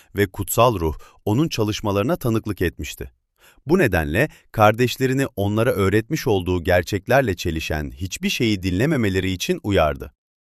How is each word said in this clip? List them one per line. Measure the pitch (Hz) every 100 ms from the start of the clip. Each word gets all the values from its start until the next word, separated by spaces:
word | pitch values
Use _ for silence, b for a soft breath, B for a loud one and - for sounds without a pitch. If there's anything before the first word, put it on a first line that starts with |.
| b 95
ve | 101
kutsal | - 98 - 123 101
ruh | 80 73 b b -
onun | 107 160
çalışmalarına | - 107 107 104 98 113 175
tanıklık | 123 110 107 101
etmişti. | 87 - 85 - - _ _ _ b b -
Bu | 160
nedenle | 139 87 73 87 151 b b
kardeşlerini | - 107 107 123 - 131 131 139 -
onlara | 101 107 117
öğretmiş | 104 98 104 110 160 135
olduğu | 98 87 90
gerçeklerle | 82 90 87 101 - 123 127 87
çelişen | 90 80 - 80 73
hiçbir | 67 92 - 196
şeyi | - 123 104
dinlememeleri | 95 90 139 151 107 92 95
için | 87 - 180
uyardı. | 107 95 78 69 - - _ _